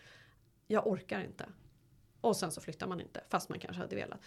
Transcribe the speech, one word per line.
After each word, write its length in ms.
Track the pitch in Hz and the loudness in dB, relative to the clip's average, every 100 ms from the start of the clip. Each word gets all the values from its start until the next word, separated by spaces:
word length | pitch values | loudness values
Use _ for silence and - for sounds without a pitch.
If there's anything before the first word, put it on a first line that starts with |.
| - - - - _ _ - | -20 -20 -20 -20 _ _ 2
Jag 200 | 214 - | 4 6
orkar 340 | 185 - 202 | 2 0 -4
inte." 260 | - - - - - - _ - - - | -4 -8 -10 -10 -20 -20 _ -20 -20 0
Och 160 | 233 202 | 4 4
sen 140 | 170 | 2
så 100 | - | -4
flyttar 260 | - 147 190 | -8 -6 -4
man 140 | 170 | -4
inte, 200 | - - - | -6 -10 0
fast 200 | 180 - | 0 0
man 100 | 175 | -6
kanske 240 | - 175 | -6 -6
hade 140 | - 196 | -4 -4
velat. 240 | - - | -4 -8